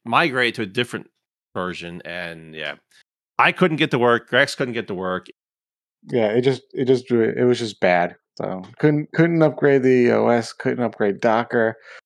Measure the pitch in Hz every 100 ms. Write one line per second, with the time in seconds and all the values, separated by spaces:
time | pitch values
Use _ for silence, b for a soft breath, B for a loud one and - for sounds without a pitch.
0 | 117 123 165 127 120 107 104 107 120 107
1 | - _ _ _ _ 101 90 82 85 87
2 | - 87 87 82 80 78 76 73 _ b
3 | _ _ _ - 143 180 180 156 151 131
4 | 120 117 - 123 135 - 131 117 101 92
5 | 92 92 - - _ _ _ _ _ _
6 | - 127 107 117 127 127 - 139 127 127
7 | 123 120 113 - 123 117 117 98 95 90
8 | 87 - _ - 98 95 92 - 151 151
9 | 151 - 170 165 156 127 143 139 127 127
10 | 120 110 113 117 110 - 127 123 120 -
11 | 104 95 120 110 - 123 113 110 B B